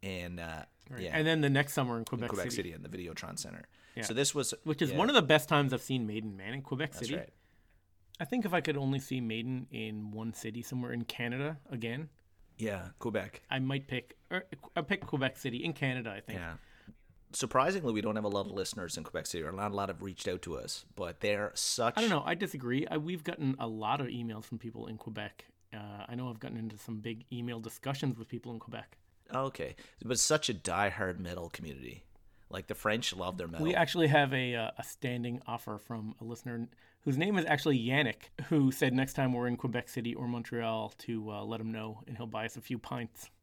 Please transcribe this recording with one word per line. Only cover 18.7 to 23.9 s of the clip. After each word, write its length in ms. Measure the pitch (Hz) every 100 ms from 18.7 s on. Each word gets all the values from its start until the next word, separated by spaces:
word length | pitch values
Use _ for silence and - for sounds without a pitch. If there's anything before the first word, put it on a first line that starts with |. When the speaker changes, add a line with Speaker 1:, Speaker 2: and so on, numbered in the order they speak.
| - 87 -
Speaker 1:
in 60 |
Quebec 220 | 80 90 80
City, 180 | 87
or 80 | 78
not 180 | 95 104
a 40 |
lot 140 | 101 98
have 140 | 87
reached 260 | 95 90 -
out 140 | 90
to 160 | - 73
us, 260 | 58 - - -
but 240 | 90 82
they're 320 | 107 104 104
such 400 | - - - 110 160
Speaker 2:
I 40 |
don't 80 | 226
know. 140 | 170 -
I 80 |
disagree. 520 | 170 190 147 127 127 -
I, 80 | 156
we've 260 | 151 180
gotten 320 | 151 - 143 131
a 80 | 117
lot 320 | 110 107